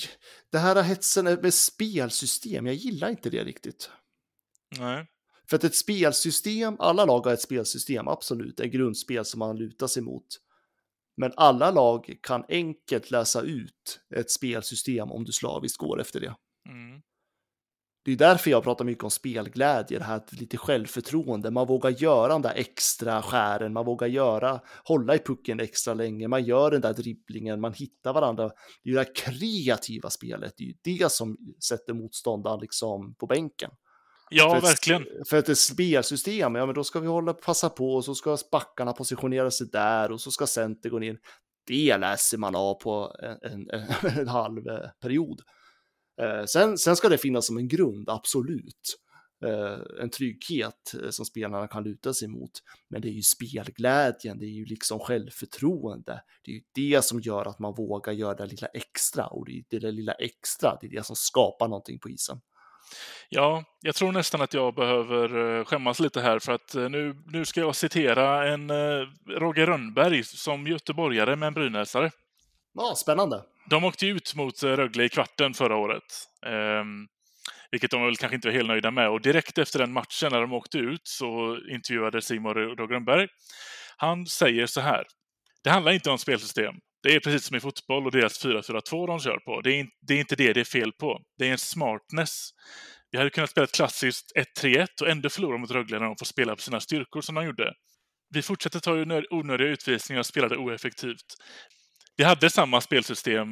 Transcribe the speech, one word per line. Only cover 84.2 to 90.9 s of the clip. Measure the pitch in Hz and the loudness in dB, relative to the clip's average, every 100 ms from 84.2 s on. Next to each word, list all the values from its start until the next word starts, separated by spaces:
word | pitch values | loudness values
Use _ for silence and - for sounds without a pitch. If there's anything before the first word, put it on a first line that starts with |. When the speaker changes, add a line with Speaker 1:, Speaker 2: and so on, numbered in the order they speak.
| 170 | -4
Speaker 2:
säger | - 151 117 120 | 4 4 4 2
så | - | 0
här: | 139 - - _ _ _ _ _ | 0 0 -2 _ _ _ _ _
Det | 135 | 2
handlar | 185 160 | 4 4
inte | 190 147 | 2 2
om | 127 | 0
spelsystem. | - 120 110 - 107 - _ _ | 0 -2 -2 -2 -4 -4 _ _
Det | - 151 | 4 4
är | |
precis | 147 143 - | 4 -2 -2
som | 127 | -6
i | |
fotboll | 135 - - 135 135 | -6 -10 -4 -2 2
och | |
deras | 131 110 - | 2 2 0
fyra | 135 107 | -2 -2
fyra | 101 113 | -2 -6
två | - 160 175 | -4 -6 -4
de | 170 | -4
kör | 131 - | -4 -4
på. | - 113 | -4 -4
Det | 127 | 0
är | 143 | 0
in-, | 135 _ 135 | -2 _ 0
det | |
är | 143 | 0
inte | 143 139 | 0 0
det | 123 | 2
det | 113 | 2
är | 117 | 2
fel | 131 110 | 0 -2